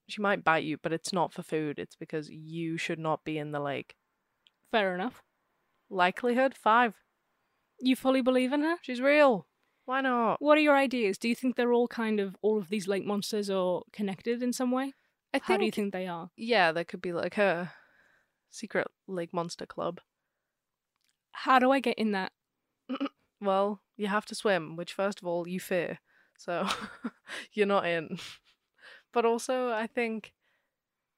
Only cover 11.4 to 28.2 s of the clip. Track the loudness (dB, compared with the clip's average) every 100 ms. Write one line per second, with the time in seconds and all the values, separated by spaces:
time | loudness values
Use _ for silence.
11.4 | -2 0 2 2 2 -2 -2 0 -2 -2
12.4 | 0 0 -2 -4 -2 -2 -2 -4 -2 -4
13.4 | -2 0 0 0 -4 -6 -6 -4 -4 -2
14.4 | -2 -2 0 0 -2 -8 _ _ _ -4
15.4 | 0 2 2 0 -4 -4 -6 -8 -10 -8
16.4 | 0 4 4 2 -4 -6 -6 -4 -2 2
17.4 | 2 2 -4 -12 _ _ _ _ _ _
18.4 | _ -16 -6 -4 -4 _ -10 -8 -6 -4
19.4 | -4 -6 -12 -6 -6 -6 _ _ _ _
20.4 | _ _ _ _ _ _ _ _ _ -6
21.4 | 4 6 6 4 2 0 0 -2 -4 _
22.4 | _ _ _ _ -10 -6 -6 _ _ -6
23.4 | 0 2 0 -2 _ -8 -2 -2 -4 -4
24.4 | 0 0 -2 -10 -10 -4 -4 -4 -4 -4
25.4 | -4 -6 -4 -2 -2 -8 _ _ _ _
26.4 | -6 -4 -2 -4 -8 -10 -12 -12 -16 -14
27.4 | -8 0 2 2 2 -2 -4 -10